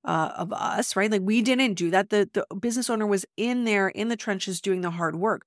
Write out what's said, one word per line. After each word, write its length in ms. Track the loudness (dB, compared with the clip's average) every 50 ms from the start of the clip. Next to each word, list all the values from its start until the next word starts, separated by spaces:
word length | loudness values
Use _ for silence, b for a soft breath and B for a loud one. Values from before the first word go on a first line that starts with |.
| -2
uh, 260 | 0 0 0 0 -2 -4
of 160 | -6 -6 -6
us, 420 | -4 -4 -4 -2 0 0 -2 0 0
right? 160 | 0 2 2
Like, 120 | 2 0
we 200 | 2 2 2 2
didn't 320 | 4 2 2 2 2 0 0
do 160 | 0 0 2
that. 200 | 2 2 2 4
The, 200 | 2 2 2 2
the 140 | 0 -4 -4 _ -6
business 340 | -4 -2 -2 -2 -2 -2 -2
owner 200 | 0 0 2 2
was 180 | 0 0 -2 _ _
in 280 | -4 -2 0 0 0 0
there 240 | 2 2 2 2 0
in 180 | 0 -2 -2
the 100 | -2 -2
trenches 440 | -4 -2 -4 -4 -2 -4 -6 -6 -4
doing 220 | 0 0 0 0
the 80 | 0 -2
hard 240 | -2 -2 -2 -2 0
work 260 | 0 0 0 0 -2 -6